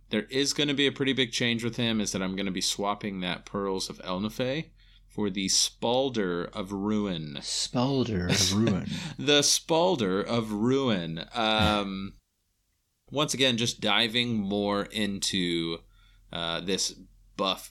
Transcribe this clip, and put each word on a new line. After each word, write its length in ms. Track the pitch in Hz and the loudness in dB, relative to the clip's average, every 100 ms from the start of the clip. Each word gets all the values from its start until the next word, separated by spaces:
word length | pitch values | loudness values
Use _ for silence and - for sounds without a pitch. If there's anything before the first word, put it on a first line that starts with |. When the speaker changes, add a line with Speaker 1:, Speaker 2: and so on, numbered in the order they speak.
| - | -4
Speaker 1:
there 160 | 107 - | -2 0
is 220 | 135 139 | 0 0
gonna 220 | - 147 | 0 0
be 120 | 139 135 | 2 2
a 60 | |
pretty 200 | 123 135 | 2 0
big 200 | 131 127 | 0 0
change 320 | - 123 117 | 0 0 0
with 120 | 117 113 | -2 0
him, 240 | 117 110 | 0 0
is 120 | 98 | 0
that 100 | 95 | -2
I'm 140 | 95 95 | -2 -2
gonna 140 | 98 | -2
be 80 | 92 | -2
swapping 600 | - - 101 107 107 95 | -2 -2 -2 -2 -6 -4
that 240 | 90 - | -4 -4
Pearls 460 | - 101 98 95 - | -6 -4 -2 -2 -6
of 80 | - | -8
Elnofay 720 | 90 92 104 - 127 151 160 - - - - | -6 -4 -4 -4 -4 -4 -6 -14 -20 -20 -12
for 220 | - 104 | -4 -2
the 160 | 98 98 | 0 0
Spalder 1000 | - - - 113 127 135 117 92 87 - | 2 0 0 0 2 2 0 0 -2 -4
of 180 | 107 95 | -8 -6
Ruin. 640 | 98 104 107 101 85 76 71 | -4 0 0 0 -4 -6 -8
Speaker 2:
Spalder 880 | - - - 127 131 135 113 95 87 | -6 -4 -2 0 2 2 0 0 0
of 240 | 98 90 | 2 2
Speaker 1:
<laughs> 20 | 101 | 4
Speaker 2:
Ruin. 320 | 113 90 - - - - | 4 2 -2 -6 -6 -4
Speaker 1:
The 220 | 135 147 | 2 4
Spalder 800 | 143 - - 160 185 151 95 95 | 4 2 2 2 4 2 2 0
of 280 | 101 117 110 | 0 -2 0
Ruin. 720 | 104 120 135 131 95 82 82 - | 0 2 4 2 0 -2 -6 -6
Um, 800 | 120 110 110 107 104 98 95 98 - _ _ _ _ _ _ _ _ _ | -2 2 4 4 2 0 -6 -8 -12 _ _ _ _ _ _ _ _ _
once 240 | 131 151 | -2 0
again, 220 | 131 131 117 | 4 4 4
just 240 | 117 - | 0 0
diving 560 | 104 104 117 120 120 110 | 2 4 2 2 0 0
more 460 | 98 101 101 101 | 0 0 2 0
into, 920 | - 110 101 98 - 95 87 85 82 82 - _ _ - - | -2 -2 -2 0 -2 0 2 0 -2 -6 -10 _ _ -20 -12
uh, 280 | 85 85 82 | -8 -4 -4
this 340 | 87 92 - - - _ _ - | -2 -2 -2 -6 -18 _ _ -4
buff 340 | 98 92 - | -2 -2 -8